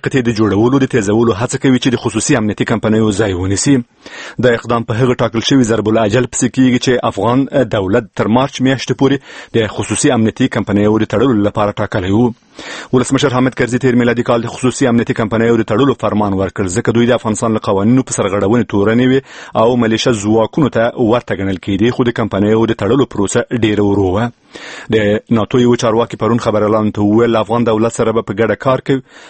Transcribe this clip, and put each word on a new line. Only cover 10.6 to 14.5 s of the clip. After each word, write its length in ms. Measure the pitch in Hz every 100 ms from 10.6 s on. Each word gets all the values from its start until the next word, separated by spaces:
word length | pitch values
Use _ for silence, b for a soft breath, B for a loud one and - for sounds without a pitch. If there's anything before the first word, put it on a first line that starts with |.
| 101 101 104 107
د 80 | 107
تړلو 340 | 104 135 110 101
لپاره 280 | 110 104 101
ټاکلی 300 | 104 110 92
و. 160 | 104 120 117 _ B B B B
ولسمشر 400 | 127 123 135 139
حامد 220 | 127 127 -
کرزي 200 | 120 123
تیر 140 | 131 120
میلادي 280 | 120 117 120
کال 180 | 117
د 80 | 113